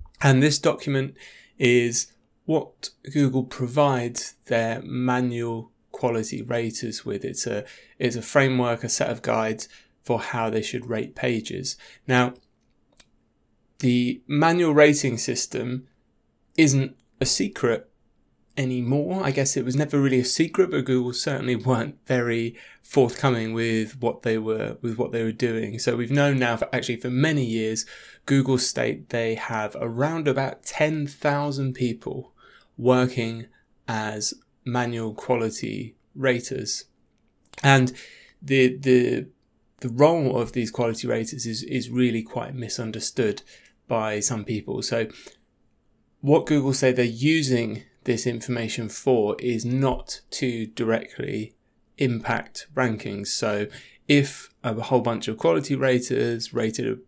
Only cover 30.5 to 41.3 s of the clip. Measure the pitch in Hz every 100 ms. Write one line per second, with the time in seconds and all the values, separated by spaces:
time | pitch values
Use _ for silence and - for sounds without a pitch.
30.5 | - - - 156 156 143 - 151 143 147
31.5 | 139 135 127 123 113 - 127 - _ -
32.5 | - _ - 123 127 127 123 113 113 113
33.5 | _ _ _ - 110 107 107 - - _
34.5 | _ 127 123 120 117 113 110 - 120 113
35.5 | - 110 104 110 - _ 143 135 120 -
36.5 | - - - - _ _ _ _ _ _
37.5 | - 139 135 127 - - - - _ 135
38.5 | 135 127 131 135 123 123 - - _ _
39.5 | _ _ _ 127 120 151 170 135 120 113
40.5 | 127 110 - 117 113 120 113 113